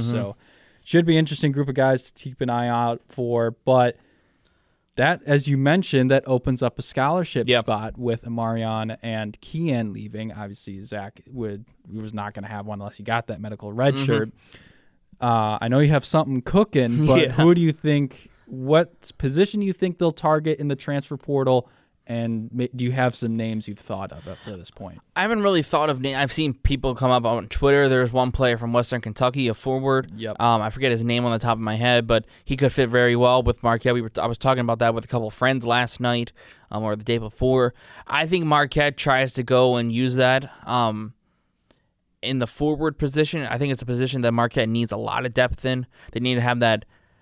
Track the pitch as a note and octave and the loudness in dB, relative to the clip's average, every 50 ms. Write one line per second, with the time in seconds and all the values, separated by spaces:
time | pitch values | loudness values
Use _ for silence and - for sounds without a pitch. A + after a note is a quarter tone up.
0 | A#2 A#2 A#2+ A2+ G#2 G2+ G2+ _ _ _ _ _ _ _ _ _ _ - - E3+ | -2 -2 -2 -4 -4 -6 -10 _ _ _ _ _ _ _ _ _ _ 0 2 2
1 | E3+ E3 E3 D#3+ D#3+ D3 D3 - - D3+ C3+ C#3+ D3 C#3 C3 C3+ C3 C3 C3+ C3 | 4 6 4 4 4 2 -2 0 0 0 2 0 -2 -2 0 2 4 4 4 2
2 | - - - - - C3+ B2+ - C#3 B2 A#2 A#2+ A#2+ A#2+ A#2+ A#2+ A#2+ A#2 A#2+ A#2 | 0 -6 -16 -14 -14 -12 -8 -6 -4 -2 -2 -2 0 0 0 0 0 0 -2 -4
3 | _ _ - - B2+ A#2+ A#2+ A#2 A#2 A#2 A2+ _ - - B2+ B2+ B2 B2 A#2+ _ | _ _ -8 -6 -4 -2 0 0 0 0 -2 _ 0 2 4 4 4 4 0 _
4 | _ _ _ _ _ _ _ _ _ _ _ _ _ _ _ _ _ _ _ - | _ _ _ _ _ _ _ _ _ _ _ _ _ _ _ _ _ _ _ 0
5 | B2 D3 F3 - - - D3 C#3+ C3+ C#3+ C#3 C3+ C3+ C#3+ D#3 F#3+ F3+ - - C3+ | 0 0 0 0 0 2 2 2 2 0 0 0 2 2 2 2 2 2 2 2
6 | B2+ C3 C3+ C3+ - - C3 B2 - D3 C3 A#2+ C3+ A#2+ - - C3 - - - | 4 4 4 2 2 2 -2 -2 0 -2 -2 0 -2 -4 -4 -4 -10 -8 -4 -2
7 | C3 C#3 D#3+ F#3 F3 - - - A#2+ B2 B2 A#2+ A2 - A2+ G#2 A2 A2 A2 A#2 | 0 0 0 0 -2 -4 -4 -4 0 2 2 2 2 0 -2 -4 -4 -6 -10 -6
8 | A#2+ A#2+ A2+ A2+ - A#2 A#2 A#2 A2+ A2+ A2+ A2+ A2+ A2 A2 A2 A2 A2 A2+ - | -4 -4 -4 -4 -6 -8 -6 -4 -4 -2 -2 -2 -4 -4 -4 -4 -6 -6 -8 -10
9 | - A#2 A2+ A2 G#2+ G#2 G#2 - - - - D#3 E3+ E3 C3+ A#2+ A2+ G#2+ G2 E2+ | -8 -8 -6 -6 -6 -8 -10 -14 -16 -12 -8 -6 -2 -2 -2 -2 -2 -4 -6 -10
10 | G2+ G#2+ - G#2+ A2 A2+ G2+ F#2+ G#2+ G2+ G2+ - - - G2 G2 G2+ A#2 - G#2 | -12 -12 -12 -10 -10 -10 -10 -12 -12 -12 -14 -14 -16 -16 -16 -16 -14 -12 -12 -10
11 | G2 G2+ - _ - - C3 B2+ A2+ G#2+ G2+ G2 G#2+ _ _ _ _ - F#2+ A2 | -12 -12 -16 _ -20 -16 -12 -8 -8 -8 -8 -10 -14 _ _ _ _ -16 -14 -12
12 | G#2+ A2 A2 G#2+ G2+ G#2 G#2 - G2+ F#2+ G#2+ G#2 G2+ G#2+ G#2+ G2+ G2+ G2+ - - | -12 -10 -8 -8 -8 -8 -10 -12 -12 -12 -12 -12 -10 -10 -10 -10 -10 -12 -14 -12
13 | G#2 G#2+ A2+ A#2 A2+ - A2 - G#2 G#2+ G#2+ G2 - G#2 G2+ A2+ B2+ C#3+ C#3 C3+ | -6 -4 -2 -2 -2 -4 -10 -10 -10 -12 -12 -12 -12 -10 -4 0 2 2 2 2
14 | C#3 C3+ A2+ A2 A2 A2 - _ _ _ - - - - _ _ _ _ _ _ | 0 0 0 0 0 -4 -8 _ _ _ -20 -20 -20 -20 _ _ _ _ _ _
15 | _ _ _ - - B2 A#2 A2+ G#2+ G#2+ G#2+ - - A#2 B2 C3+ D3+ C#3+ D#3 C#3+ | _ _ _ -4 -2 0 2 2 2 0 -2 -2 -2 0 2 4 4 4 4 2
16 | C3 - - D#3 D#3 C#3 C3+ B2+ A#2 - - F#3+ G#3+ - - C#3+ B2+ A#2 A#2 C#3 | 2 2 0 0 2 2 -2 -4 -2 0 2 2 2 4 2 2 2 2 2 2
17 | D3+ D#3 C3+ E3+ D#3 C3 B2 A#2+ D#3 E3+ F3 F3 E3+ D#3+ D3 - - D3+ D3 C#3+ | 4 4 6 4 4 2 2 4 6 6 6 6 4 2 0 0 0 0 2 2
18 | C#3+ C3 - - - - _ _ _ - - C3 B2+ C3 D3+ D#3+ F3 E3+ _ _ | 0 -2 -4 -12 -20 -20 _ _ _ -16 -12 -8 -2 2 4 4 4 2 _ _
19 | - - - - - C3+ C3+ D#3 F#3+ G3+ - G#3 G3+ G3 F3+ - - F#3 E3+ - | -20 -20 -12 -4 -4 -2 2 2 2 2 0 -2 -2 -2 -2 -2 -2 -2 -2 0
20 | F3 E3 D#3+ - - D#3+ D#3 D#3 D#3 D#3 D#3 - D3 C#3+ C#3 C3+ - - C#3+ C#3+ | 0 0 0 0 0 2 2 2 2 0 -2 -2 -2 -4 -4 -4 -4 -4 -4 -4
21 | C#3 - D3+ C3+ _ - C#3+ C#3 C3+ C3+ C3 B2+ A#2+ _ _ _ _ _ _ _ | -4 -6 -10 -10 _ -2 0 0 2 4 2 2 2 _ _ _ _ _ _ _
22 | _ - A#2 A#2 A#2 A2+ A#2 A2 A2 A2+ - B2 B2 B2 - B2+ B2 B2 B2+ C3 | _ -10 -6 -6 -4 -4 -4 -6 -6 -8 -6 -4 -6 -4 -4 -4 -4 -2 0 0
23 | B2+ B2+ A#2 - - A#2 A2+ A2+ A2+ A2+ A2 A2 G#2+ - G#2 G2 - - A2+ G2 | 0 0 -2 -2 -4 -4 -2 -2 -4 -4 -4 -6 -8 -10 -12 -14 -12 -12 -10 -10
24 | G2 F#2+ - D#2+ E2 D#2+ G2 - - - G#2 F#2 F2 - - - - F#2 E2 - | -10 -12 -14 -14 -16 -16 -16 -14 -14 -16 -16 -16 -16 -20 -18 -16 -16 -16 -16 -18
25 | _ _ - - F#3 G#3+ A#3 A3 G#3 G3+ G3 E3+ D3 - - D#3 D3+ D#3 D3 B2+ | _ _ -4 -2 -2 0 0 2 2 2 2 2 0 0 0 0 2 2 0 -2
26 | B2+ C#3 C3+ C3 C#3 C3 - - D#3 D3 B2 - - - C#3+ C3 - C3+ B2+ A#2 | -2 -4 -2 -2 -2 -2 0 0 -2 -2 -2 0 0 0 0 0 -2 -2 -2 0
27 | C3+ B2+ B2+ B2+ A#2 A#2 A2 A#2 G2+ G#2+ - - C#3 C#3 C#3 C#3+ C#3+ C3+ C3 B2+ | 2 2 4 4 2 2 0 -2 -2 -4 -4 0 2 4 6 6 6 4 4 4
28 | B2+ A#2+ A2+ B2+ B2+ B2+ A#2+ - C3+ B2 A#2 A2 A#2+ A#2 A#2 A#2+ A#2+ - - B2 | 2 2 2 0 0 0 0 0 2 2 2 0 -2 0 0 0 0 0 -2 -6
29 | A2 A2+ G#2 - - B2+ B2 C#3+ C3+ A#2+ A2 - - C3+ C3 C3 C3 C3+ C3+ C3 | -6 -6 -4 0 0 0 0 0 0 -2 -2 -2 -4 -4 -2 -2 0 0 0 0
30 | C3 - - G#2+ A2+ A2 G#2+ - A2 A#2 A#2 A2+ G#2+ A2 G#2+ C3 C3 C3 A#2+ A2+ | 0 -4 -8 -10 -8 -8 -4 0 2 4 4 4 2 -2 -4 0 0 0 0 2
31 | A#2 A#2 A#2 A#2+ B2 A#2+ A#2 A2+ A2 A#2+ A#2 A2+ A2+ A2 G#2+ A2 A#2+ B2 B2 A#2+ | 0 0 0 0 0 0 0 0 0 0 -2 -2 -2 -4 -2 0 0 2 2 2
32 | A#2 A2+ A#2 A2+ G#2+ - - - _ - C#3+ B2+ C#3 C3 - - C3+ A#2 A#2 B2 | 2 2 2 0 0 -2 -16 -16 _ -6 -2 0 0 0 2 2 0 2 4 4
33 | B2 A#2+ A#2+ A#2+ B2 B2 B2 B2+ B2 A#2+ A#2+ - - A#2+ A2+ A2+ - C3 B2 B2 | 4 4 4 4 4 4 4 4 4 2 0 0 0 0 0 2 2 0 0 0
34 | A#2 A2+ - - D#2 A#2 A#2 - - C#3 C3 B2+ A#2+ A#2 A#2 A2 A#2 A#2 A2+ A2+ | -2 -4 -4 -4 -2 -2 -2 -2 0 0 2 2 2 -2 0 2 2 0 0 0
35 | A2 - - A#2+ A2+ G#2+ G#2+ - - B2+ C3+ C3 A#2 A#2+ A#2 A#2+ B2 A#2 - - | -4 -4 -4 -4 -4 -4 -6 -2 0 0 0 0 0 0 0 0 0 -2 -4 -4
36 | B2 B2 A#2+ A#2+ A#2+ A2+ - _ - - - _ _ - - G#2+ A2 A2 G#2+ G#2+ | -2 -2 -2 -2 -4 -6 -10 _ -20 -20 -20 _ _ -10 -8 -6 -4 -4 -4 -4
37 | G#2+ A#2 A#2+ A#2 A2 G#2+ - - B2+ B2+ C3 C3 B2 A#2+ - _ - - - - | -2 -2 -2 -2 -2 -6 -6 -2 0 2 2 4 2 2 0 _ -18 -20 -20 -20
38 | - - - C#3+ D#3+ D#3+ F3+ F#3 E3 D#3 D3+ D3 D3 C3 - D#3 D3 D3 C3+ - | -10 -4 -2 -2 0 0 0 0 0 2 2 2 2 2 2 0 0 0 0 -2
39 | - D3 C3+ C3 C3+ C3 - - B2 A#2 B2+ B2 B2+ B2+ B2 A#2+ A#2+ A#2 A2+ A#2 | 0 2 2 2 2 0 -2 -4 -2 2 4 4 6 6 4 2 0 -2 0 0
40 | B2+ B2+ B2 B2+ B2+ B2+ B2+ C3+ C3+ B2 - - - - B2 B2 A#2+ A2+ G#2+ G#2+ | 0 0 2 2 2 4 2 2 0 -4 -16 -16 -8 -4 -2 0 0 0 -2 -4
41 | A2 G#2+ A#2 _ _ _ _ _ _ _ _ _ _ _ _ _ _ _ _ _ | -8 -12 -14 _ _ _ _ _ _ _ _ _ _ _ _ _ _ _ _ _
42 | _ _ _ _ - A#2+ C3 C3 B2 A2+ - - D3 D3+ D#3 C#3+ D3+ D#3+ D3 - | _ _ _ _ -8 -6 -4 -4 -4 -4 -4 -4 -2 -2 -2 0 -2 -4 -4 -2
43 | D#3 C#3+ C3 D3+ D#3 D3 - E3 C#3+ A2+ A#2+ A#2+ C#3+ C#3+ C3+ B2 - A#2+ B2 A#2+ | -4 -2 0 0 0 0 0 -6 -6 -4 -4 -2 -2 -2 -2 -4 -4 -6 -4 -2
44 | B2+ C3 B2+ C3 A#2+ A#2+ A#2 A#2 A#2+ A#2+ - C#3 A#2+ A2 A2+ A#2 A#2 A2 G#2 G2+ | -2 -2 -2 0 0 0 2 2 0 0 2 0 0 0 0 -2 -2 -2 -4 -4
45 | A2+ A2+ - A2 B2 B2+ A2+ - B2+ B2 - - - C3 B2+ B2+ B2+ - _ _ | -4 -4 -4 -4 -4 -4 0 0 0 0 0 -4 -4 -4 -4 -4 -6 -10 _ _
46 | - - - - B2 B2+ B2+ B2 A#2 B2 B2 A#2+ A#2+ A#2 A2+ G#2 - _ _ _ | -18 -10 -6 -4 -2 -2 0 0 0 0 0 2 2 2 2 0 -2 _ _ _
47 | _ _ _ _ | _ _ _ _